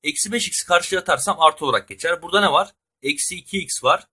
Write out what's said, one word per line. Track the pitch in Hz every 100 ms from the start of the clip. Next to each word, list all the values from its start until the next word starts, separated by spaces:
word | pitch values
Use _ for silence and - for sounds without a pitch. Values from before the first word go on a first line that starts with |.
Eksi | 151 147 202
beş | 233 180
x'i | - -
karşıya | 175 170 185
atarsam | 180 147 196 165
artı | 160 -
olarak | 147 110 -
geçer. | 95 160 175
Burada | 170 196
ne | 196
var? | 147 196 _ _ _
Eksi | 139 143 - 180
iki | - 196
x | 156 -
var. | 127 160 -